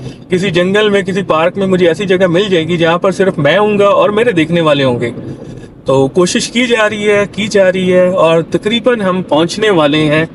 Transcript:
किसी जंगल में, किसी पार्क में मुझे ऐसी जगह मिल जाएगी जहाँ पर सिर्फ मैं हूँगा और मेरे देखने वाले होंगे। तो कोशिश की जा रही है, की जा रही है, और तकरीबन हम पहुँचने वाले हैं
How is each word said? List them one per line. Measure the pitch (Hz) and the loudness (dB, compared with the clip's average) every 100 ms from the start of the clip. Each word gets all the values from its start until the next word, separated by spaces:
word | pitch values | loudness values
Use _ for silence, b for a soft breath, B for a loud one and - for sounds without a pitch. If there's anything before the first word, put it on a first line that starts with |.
| 127 B - | -16 B -4
किसी | 180 196 | -2 0
जंगल | 165 180 208 214 | 0 0 2 2
में, | 202 190 | 0 -2
किसी | 190 | -4
पार्क | 180 156 170 190 | -2 0 0 0
में | 190 | -2
मुझे | 185 175 | 2 2
ऐसी | 160 196 | 0 0
जगह | 185 185 | 0 2
मिल | 165 208 | 2 0
जाएगी | 180 160 175 | 0 0 0
जहाँ | 165 175 | 0 2
पर | 196 | 0
सिर्फ | 180 185 175 | 0 -2 0
मैं | 143 180 | 0 2
हूँगा | 214 202 202 | 2 2 2
और | 190 175 | 2 2
मेरे | 208 240 | 2 0
देखने | 170 156 170 | 0 0 0
वाले | 160 143 | 2 2
होंगे। | 135 120 120 - B B B B B - - | 0 -2 -4 -6 B B B B B -8 0
तो | 135 135 | 2 2
कोशिश | 185 180 233 - | 2 0 0 -4
की | 233 247 | -2 0
जा | 226 208 | 0 0
रही | 214 | 0
है, | 208 202 202 | 0 0 0
की | - 208 | -4 -2
जा | 202 185 | 2 2
रही | 185 185 | 0 2
है, | 180 180 | 2 2
और | 190 160 165 160 | 2 2 2 0
तकरीबन | 170 214 233 240 240 | -4 -2 -2 0 0
हम | 190 185 | -2 -4
पहुँचने | 180 147 170 208 214 | -2 -2 -2 -2 0
वाले | 180 147 156 151 | 2 2 0 0
हैं | 156 160 | 0 -2